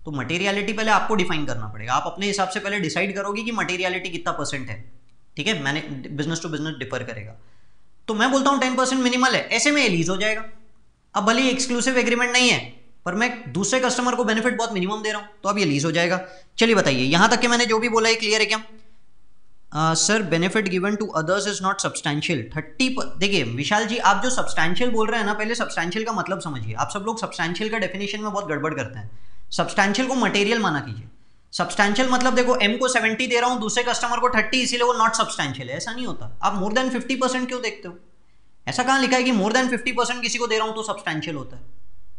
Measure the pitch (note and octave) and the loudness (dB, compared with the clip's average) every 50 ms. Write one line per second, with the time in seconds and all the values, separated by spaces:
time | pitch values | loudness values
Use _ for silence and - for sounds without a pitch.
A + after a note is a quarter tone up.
0 | - D#3+ D3 C3+ A#2+ B2+ E3 F3 G3 G3+ G3 G3+ G3+ A3 G#3 G#3+ A3 A3 G#3 F#3 | -10 -8 -6 -4 -4 -2 -2 0 0 0 0 0 -2 -2 -2 0 2 4 4 4
1 | - - A3 G3 F3+ F3+ E3 D#3 D3 C3 A#2+ G#2+ G#2+ G#2+ A2+ G#2+ G#2+ A#2+ C3 D3 | 4 2 2 2 2 2 0 0 -2 -2 -2 -4 -6 -8 -10 -10 -4 0 0 0
2 | D#3 E3+ - F#3 G3+ G3+ F#3+ G3 F#3 F#3 - G#3 G3 G3 G3+ G#3 E3+ D3+ - E3+ | 0 -2 -4 -4 -2 -2 0 0 -2 -2 -2 -4 -4 -4 -2 -2 -2 -2 -2 -2
3 | F#3+ G3+ F#3 G3 G3 G3+ G3+ A3 A3 A#3 A3+ G3 E3+ D#3+ F3+ F3+ F#3 F3+ F#3 F3+ | -2 -2 -2 -4 -4 -4 -4 -4 -4 -4 -2 -2 -2 -2 -2 -2 -2 -2 -2 -4
4 | F#3 F#3 E3 E3 - F3 D#3+ D#3 C#3+ - D3 C3+ B2 G#2+ G#2 - - - - - | -6 -6 -8 -6 -4 -4 -4 -4 -4 -4 -6 -6 -8 -8 -10 -12 -12 -14 -16 -18
5 | - - - - - - - D3+ D3 G#3+ G#3 D#3 - C#3+ D3 D#3 D3 - C#3+ C3 | -20 -20 -20 -20 -20 -12 -10 -4 -2 -2 -2 0 -2 -2 -2 -2 -4 -8 -10 -10
6 | A#2+ - D3 C#3+ D3 E3 E3 D#3+ G3+ E3 D3+ C#3+ D3+ D#3+ D3 B2+ C3 - C3+ A#2+ | -10 -8 -6 -4 -4 -4 -4 -4 -4 -6 -6 -4 -4 -6 -6 -8 -6 -6 -6 -6
7 | A#2 A#2+ A2+ A2 G#2 G#2+ A2 - - - - - - - - - - - - - | -6 -8 -10 -12 -12 -14 -16 -18 -20 -20 -20 -20 -20 -20 -20 -20 -20 -20 -20 -10
8 | - - A3 G#3 A#3 C4 C#4 C4+ C4+ C#4 C#4 B3+ B3+ B3+ B3+ B3+ B3+ B3+ C4 C4 | -8 -4 0 0 2 2 4 4 4 4 4 2 2 0 2 0 0 2 2 2
9 | B3 B3 B3 B3 B3+ B3+ G#3+ - - - G#3 A3+ C4 D4 D4 D4 C4 A3 F3 E3 | 2 2 2 2 4 2 2 0 0 0 0 2 2 2 4 4 4 2 2 2
10 | D#3+ E3 F#3+ F#3+ G#3 G#3+ G#3+ A3 A3+ - - - - - - - - - _ _ | 2 0 0 0 0 -2 -2 -4 -6 -10 -12 -14 -18 -20 -20 -20 -20 -20 _ _
11 | _ _ - G#3 G3 A3 A#3 B3+ C4+ B3+ - C4 - - B3 A#3+ - C4 B3+ B3 | _ _ -4 0 2 2 4 4 4 2 2 0 0 -2 -2 0 0 0 2 2
12 | A3+ A#3 A#3+ A#3+ B3 A#3+ A#3+ B3 B3 A#3+ F3+ A#2+ - - - - - - - - | 2 2 2 0 2 2 2 4 4 4 4 2 -2 -6 -14 -20 -20 -20 -20 -10
13 | - F3 F3 G#3 A#3+ B3 - - - B2+ A#2+ F3+ G3+ - C4 C4 B3+ A#3+ - A#3+ | -6 -4 -2 0 0 -2 -2 -6 -10 -6 -4 -2 0 0 2 2 2 2 0 0
14 | B3 B3 A#3+ A#3+ A#3+ G#3+ A3 A3+ A3+ B3 A#3+ G#3+ A#3 A3+ G#3+ F#3 F3 F#3+ G#3+ A3 | 0 0 2 2 2 2 2 2 2 0 0 0 -2 -2 -2 -2 -2 -2 -2 -4
15 | G#3+ G#3+ G#3+ G#3 G#3 - - - - G3 G#3 G#3 F#3+ D3+ C#3 C#3+ D3 E3 D#3 E3+ | -4 -4 -4 -4 -8 -12 -14 -4 -2 0 2 2 2 2 2 2 2 2 2 2
16 | F3 E3+ F#3 F3+ - - - - - - - - A3+ A#3 A3 F#3+ - D3 C3 B2 | 2 2 0 -2 -2 -6 -14 -18 -20 -10 0 2 4 6 6 6 6 4 2 2
17 | B2+ C3+ D#3+ F3 G3+ A3 A#3+ A3+ A#3+ A#3+ A#3+ A#3 A#3+ A3 A3 A3 A#3 A#3+ A3 A3+ | 2 4 6 6 6 6 6 4 4 4 4 4 4 4 2 2 2 2 4 4
18 | A3 A3+ A3+ A3+ A3+ G#3 G#3+ A3 G#3+ G3+ A3 A3 A3 - - - - - - - | 4 4 4 2 2 2 2 2 2 2 0 -2 -4 -8 -14 -16 -16 -16 -16 -16
19 | - - - - - - - - - - - - - - - D3+ D#3+ D#3+ D#3+ D#3+ | -18 -18 -18 -16 -16 -16 -16 -16 -16 -16 -16 -16 -14 -6 -2 0 0 2 2 2
20 | - - G#3+ A3+ G3+ D#3 E3 E3 F3+ F#3+ - A3 G3+ F#3+ F3+ F#3 F3+ G3+ G#3 G#3 | 2 2 2 2 2 2 2 2 2 2 2 0 0 0 0 0 0 0 0 -2
21 | G#3+ F#3+ - D#3+ D#3+ E3 F#3+ G3+ F#3+ G#3 G3 E3+ F#3 F#3+ G3 - - D3+ - - | -4 -2 -2 -2 0 0 0 0 0 -2 -2 -2 0 -2 0 0 -2 -4 -4 -4
22 | - D#3 C#3+ D3+ - - E3 B2+ A2 - - D#3 D3+ - - - C4 B3+ - - | -2 -2 -2 -2 -2 -2 -2 -2 -4 -6 -8 -8 -8 -6 -2 0 0 2 2 0
23 | - - - D#3 F#3+ G3+ G3 E3+ B2+ A2+ A#2 C3 C#3+ - G#3 G#3+ A#3 G3+ A#3+ A3+ | 0 0 0 2 2 2 2 2 0 0 -2 -2 0 0 0 0 0 0 0 2
24 | D#3+ F#3+ G3 G3 B3+ B3+ - G3 E3+ - - F3 D#3+ F3 F3+ - B3 A#3+ A3 A3 | 4 4 4 4 4 2 2 2 2 4 4 4 4 4 4 4 4 4 4 2
25 | G#3+ G#3+ A#3 A3+ G3+ G3+ G#3 G#3+ G#3+ A3 A#3 A#3 G#3 F#3+ - F3+ E3 F3+ F3 A3 | 2 2 0 0 0 0 -2 -2 -2 -2 -2 -2 -4 -4 -4 -4 -4 -2 -2 -2
26 | A3 A#3 A3 F#3 D#3+ E3+ F#3+ E3+ - D#3+ C#3 A#2+ G#2 G#2 A2 A#2 D3+ - - G3+ | -2 -2 -2 -2 -2 -2 -4 -4 -4 -4 -6 -4 -4 -4 -4 -2 -2 -2 -4 -4
27 | G3 A#3 A3+ A3 G3 - - - E3 E3 F3 - A3 G#3+ A3+ A3 F#3+ F3+ - F#3+ | -4 -4 -4 -4 -4 -6 -4 -2 -2 -2 -2 -2 -2 -2 -2 -2 -2 -2 -4 -4
28 | G3+ G3 G#3 G#3+ G#3+ G#3+ G3 G3+ F3+ D#3 D3+ C#3 D3 D#3+ D3+ C#3+ A#2 G#2 A#2 A2 | -6 -6 -6 -6 -6 -4 -4 -4 -4 -2 -2 -2 -2 -2 -2 -4 -4 -6 -8 -8
29 | G#2+ - - - - - - - - - - - E3 - - G#3 G3 G3+ G3 B3+ | -8 -8 -8 -6 -6 -6 -6 -6 -6 -4 -2 -2 -2 0 2 2 2 2 2 0
30 | C4 B3+ C4+ B3+ A3 F#3+ F3+ G3+ G3+ G#3+ A#3+ A#3 G3+ F3+ D3+ C#3 - A#2 G#2 A2+ | 0 0 0 0 2 2 2 2 2 2 2 2 0 0 0 -2 -4 -6 -8 -10
31 | - - - - - - - - - _ - - F3 F3 - - G3+ G3+ G#3 B3 | -12 -14 -16 -20 -20 -20 -20 -20 -18 _ -6 -4 -4 -2 0 2 2 4 4 2
32 | C4 B3+ B3+ B3 B3+ C4 - B3 B3 B3 A#3+ - G#3 G#3 A#3 B3 B3+ B3 - A3+ | 2 4 2 2 4 4 4 4 4 4 4 4 2 2 2 2 2 2 2 2
33 | A3 A3 A3 A3+ B3+ A3+ A#3+ A#3 A#3+ B3+ B3+ A3 A3 G#3+ - B3 B3 B3 A3+ - | 2 2 0 -2 0 0 2 2 2 2 2 0 -2 -2 0 0 0 0 0 0
34 | B3 A#3 A#3+ A#3+ B3 A#3+ - A3 A3 A3+ C4 B3+ B3 B3 A#3+ A#3+ A#3+ B3 A#3+ A3+ | 0 0 0 2 2 2 2 2 2 2 2 0 0 0 2 2 4 4 4 4
35 | A3 A3 - - G#3 - - - D#3 C#3 B2 - B2+ B2 C#3 E3+ - A3+ A3+ B3 | 4 4 2 2 -2 -2 -2 -2 -2 -2 -4 -6 -8 -8 -8 -6 -6 -6 -6 -4
36 | B3 G#3 - - A2+ - - - - G3+ G#3 F#3+ F#3 G#3+ G#3+ C4 C4 B3+ B3+ A#3 | -4 -4 -4 -4 -4 -4 -2 0 0 0 2 0 0 0 2 2 0 0 0 -2
37 | - - C4+ A#3+ C4 B3+ B3+ B3+ B3 B3 B3+ B3 A3+ G#3+ G3+ - - F3 E3+ - | -2 -2 0 0 0 0 0 0 -2 -2 -4 -4 -4 -6 -6 -8 -10 -14 -14 -16
38 | - - - - - - - - - - - - - B2+ - - B3 C4 C4+ C4+ | -18 -20 -20 -20 -20 -20 -20 -20 -20 -20 -20 -10 -8 -4 -2 0 2 4 4 4
39 | B3+ B3 B3+ B3+ B3 B3+ B3 G3 F#3 A3 A3 B3+ B3+ B3 B3 - - B3+ - A#3+ | 4 4 2 2 4 4 2 2 2 2 2 2 2 2 0 -2 -2 -2 0 0
40 | A#3 A#3+ B3 B3 A#3+ A3+ B3 A#3 A#3+ A3 A3 G#3+ A3 A3 A3 A3 G#3+ G#3 G3 - | 0 0 -2 -4 -4 -4 -2 -2 0 0 0 0 0 0 -2 -4 -4 -6 -6 -4
41 | - F3 D#3 D#3 - E3+ D#3 C3+ B2 - A#2+ B2 - - - - - - - - | -4 -2 -2 -2 -2 -4 -6 -6 -6 -8 -8 -8 -8 -6 -6 -6 -6 -6 -6 -8
42 | - - - | -8 -8 -8